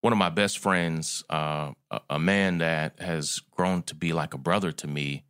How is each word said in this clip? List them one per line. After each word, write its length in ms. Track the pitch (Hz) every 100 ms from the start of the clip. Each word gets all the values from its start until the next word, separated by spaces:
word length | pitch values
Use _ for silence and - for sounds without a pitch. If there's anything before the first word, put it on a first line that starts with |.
One 120 | 113
of 60 | 113
my 120 | 90
best 280 | 82 101 -
friends, 640 | 101 90 85 80 80 - -
uh, 420 | 78 76 76 76 - _
a, 100 | 53 _
a 80 | 73
man 400 | 82 101 95 87
that 400 | 82 80 78 -
has 420 | 90 82 73 - _
grown 320 | - 90 90
to 100 | 85
be 180 | 76 -
like 220 | 82 73
a 40 | 69
brother 340 | 69 98 92
to 160 | 73 76
me 360 | 73 71 71 _